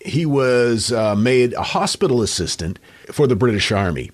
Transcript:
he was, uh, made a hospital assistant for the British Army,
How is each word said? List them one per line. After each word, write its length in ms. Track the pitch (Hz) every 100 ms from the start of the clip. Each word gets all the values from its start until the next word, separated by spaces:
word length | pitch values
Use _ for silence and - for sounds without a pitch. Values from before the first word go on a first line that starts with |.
he 240 | - 151
was, 680 | 156 139 131 123 120 113 101
uh, 220 | 117 110
made 380 | 104 120 127 123
a 80 | -
hospital 600 | - 190 202 - 196 123
assistant 560 | 101 - 82 - 82 - - - -
for 140 | - 139
the 100 | 110
British 340 | 123 104 -
Army, 400 | 101 95 71 62